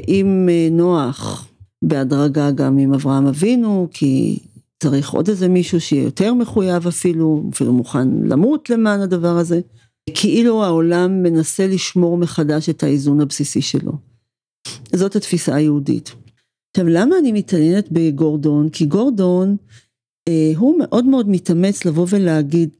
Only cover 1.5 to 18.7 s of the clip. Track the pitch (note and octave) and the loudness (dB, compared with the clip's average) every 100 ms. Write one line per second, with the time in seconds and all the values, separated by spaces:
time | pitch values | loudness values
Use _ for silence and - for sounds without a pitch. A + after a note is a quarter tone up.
1.5 | _ - - D#3 C#3+ C3 C#3 D3 D3 C#3+ | _ -20 -6 -2 -2 0 0 0 0 0
2.5 | C3+ C3+ C3+ C3+ C#3 C#3+ C3+ C#3 C#3+ G3+ | 0 0 2 2 0 0 0 0 0 0
3.5 | B3 A3+ G3 E3+ - C#3+ C3 A2 - - | 0 0 0 -2 -2 0 0 -2 -4 -10
4.5 | - _ - C#3 C#3 C#3+ - E3+ G3 F#3 | -20 _ -6 -2 0 -2 -2 -2 0 2
5.5 | F3+ F3 F3 - C#3+ B2+ - G3+ B3 A#3 | 2 0 -2 0 -2 -2 -2 0 0 0
6.5 | A3 F#3 F3 F3 E3 F3+ E3 D#3+ D3+ - | -2 0 0 -2 -2 -2 0 0 0 -2
7.5 | - A#2+ B2 A#2 B2+ C3 - A2 B2+ A3+ | -4 0 0 0 -2 0 0 0 2 2
8.5 | D4+ - A#3 A3 G3+ G3 F3+ E3+ F3 E3+ | 0 -2 0 0 0 -2 -2 0 0 0
9.5 | E3+ F3+ - _ _ - - G#3 A3+ A#3 | -2 -4 -16 _ _ -10 -2 0 2 2
10.5 | A3 G3 E3 E3 F3 F3+ F#3+ F3+ D#3+ D#3+ | 2 0 2 2 2 0 0 0 0 -2
11.5 | - F#3+ F#3+ - F3+ E3+ F3 E3+ - D3+ | -2 -2 -2 -2 0 2 2 -2 -2 -2
12.5 | D3+ D#3 D#3 D3 C#3+ C#3+ C#3+ C#3+ - C#3+ | -2 -2 -2 0 0 2 2 0 -2 -4
13.5 | - - C#3 - D3 _ _ _ _ _ | -4 -4 -4 -6 -10 _ _ _ _ _
14.5 | _ - - - F3+ G3 G3+ - F3 - | _ -18 -18 -6 -2 0 -2 -2 -4 -2
15.5 | C3+ D3+ D3 C#3 A#2+ - - - _ _ | 0 0 0 -2 -4 -6 -20 -20 _ _
16.5 | _ _ - F3 E3+ A#3+ F#4 C4+ G#3 - | _ _ -2 2 2 2 2 2 0 -2
17.5 | E3+ D#3 F#3+ G3+ E3+ E3 C#3+ D#3 D3+ D3 | 0 2 2 0 0 0 0 0 0 0
18.5 | D3 D3+ | 2 0